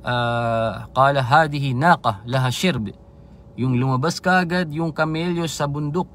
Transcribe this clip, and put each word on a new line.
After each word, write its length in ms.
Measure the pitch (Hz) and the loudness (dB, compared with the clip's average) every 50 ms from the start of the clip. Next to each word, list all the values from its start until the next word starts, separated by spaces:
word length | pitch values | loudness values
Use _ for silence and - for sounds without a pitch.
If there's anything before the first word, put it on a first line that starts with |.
| - | -4
ah, 800 | 123 123 123 120 117 117 117 117 117 117 113 113 110 98 113 117 - - | -4 -2 -2 -2 -2 -2 -2 -2 -2 0 0 -2 -2 -4 -6 -14 -6 2
"Qala 320 | 127 135 139 143 139 127 | 4 4 4 4 2 2
hadihi 480 | 113 139 160 160 151 147 147 139 139 123 | 4 4 4 4 4 0 -4 -4 -2 -2
naqa 480 | 123 147 175 214 - - 120 104 98 107 | 2 4 4 4 4 2 -2 -2 -2 -8
laha 260 | 120 127 131 127 127 120 | -4 -2 0 0 0 -2
shirb." 400 | - - - 165 120 107 101 - - - - - - - - - - - - - | 0 0 0 0 -2 -6 -8 -10 -14 -20 -20 -20 -20 -20 -20 -20 -20 -20 -18 -8
Yung 220 | - 120 131 127 120 | -4 -2 0 0 0
lumabas 420 | 127 135 131 127 135 165 175 - | 0 0 0 0 0 -2 -4 -2
kaagad 480 | - 185 185 185 180 165 175 180 180 156 143 | 0 2 2 2 2 2 0 -2 -2 -2 -4
yung 160 | 160 165 165 143 | -4 -4 -4 0
kamelyo 540 | - 156 160 156 160 170 180 175 170 170 156 | -2 -2 0 0 -2 -2 -2 -2 -2 -2 -4
sa 160 | - - 151 | -4 -4 -4
bundok 460 | 143 143 147 151 147 143 180 180 - - | -4 -2 -4 -4 -4 -2 -4 -4 -6 -10